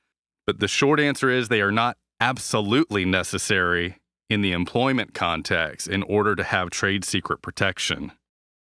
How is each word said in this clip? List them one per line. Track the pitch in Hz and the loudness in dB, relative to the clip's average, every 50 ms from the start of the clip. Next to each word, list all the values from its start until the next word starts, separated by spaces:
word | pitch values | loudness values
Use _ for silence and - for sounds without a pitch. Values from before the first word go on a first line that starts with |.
| _ _ _ _ _ _ _ _ _ | _ _ _ _ _ _ _ _ _
but | 104 92 - | -4 -2 0
the | 101 | -2
short | - - - 139 139 151 147 | -2 2 2 4 4 4 4
answer | 147 143 131 - 139 127 | 2 2 0 0 0 2
is | 123 127 117 | 2 2 0
they | 107 117 107 | 0 0 2
are | 101 101 | 2 2
not | 104 113 117 123 - - _ _ _ - | 2 2 2 0 -2 -6 _ _ _ 0
absolutely | 113 127 127 110 - - - 110 101 98 117 143 165 - 104 101 92 | 0 0 0 -2 -4 -2 0 0 2 2 2 2 2 2 0 0 2
necessary | 92 95 92 87 - 98 90 - - 104 92 90 87 87 87 87 90 - - _ _ _ _ _ - | 2 2 2 0 -2 -4 -4 0 0 2 2 2 2 0 0 -2 -4 -8 -12 _ _ _ _ _ -2
in | 107 104 | 0 0
the | 101 95 | 0 0
employment | 90 87 87 - - 117 127 135 131 120 98 - - | 0 0 -2 0 0 0 0 2 0 -2 -2 -4 -4
context | - 90 85 82 80 - - 95 82 80 76 69 - - | -2 -2 -2 -2 -2 -2 0 0 0 0 -2 -6 -10 -6
in | - 92 98 - | -4 -4 -2 -2
order | - 101 104 101 107 98 | 0 0 2 2 2 0
to | 95 90 | -2 -2
have | - 107 95 90 90 | -2 -2 -2 -2 -4
trade | - - 107 98 98 101 - | -4 -2 -2 0 0 -2 -2
secret | - - 92 - - - - | -2 -2 -2 -2 -4 -6 -8
protection. | - 92 - - 101 95 - - - - - - - - - _ _ _ _ _ _ _ _ _ _ | -8 -10 -4 -2 0 0 0 -2 -4 -4 -4 -6 -8 -10 -14 _ _ _ _ _ _ _ _ _ _